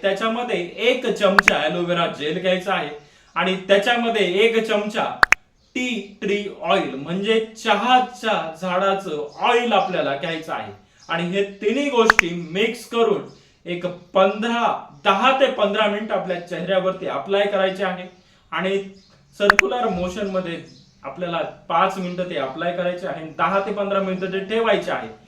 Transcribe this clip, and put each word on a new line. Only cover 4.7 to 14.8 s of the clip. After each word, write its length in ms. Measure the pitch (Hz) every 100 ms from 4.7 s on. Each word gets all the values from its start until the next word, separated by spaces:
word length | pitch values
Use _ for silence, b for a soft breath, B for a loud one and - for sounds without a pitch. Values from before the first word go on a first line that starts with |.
| 208 214 214 - - - - _ _ _ 254
टी 420 | 254 214 196 -
ट्री 280 | 208 202 196 -
ऑइल 340 | 170 190 - 131
म्हणजे 500 | 151 185 208 226 220
चहाच्या 1120 | - 220 202 240 254 247 - 226 185 160 160
झाडाचं 680 | 185 185 196 190 180 151 147 -
ऑइल 340 | 220 240 233
आपल्याला 420 | 196 185 170 143 139
घ्यायचं 360 | 170 160 160
आहे 360 | 139 104 - b b b
आणि 140 | 165
हे 200 | 175 196
तिन्ही 460 | 196 - 214 254 285
गोष्टी 580 | 240 220 - 170 175 156
मिक्स 340 | 185 226 - -
करून 360 | 240 220 - - B B B 170
एक 200 | 175 180
पंधरा, 1000 | - - 190 196 214 233 233 226 -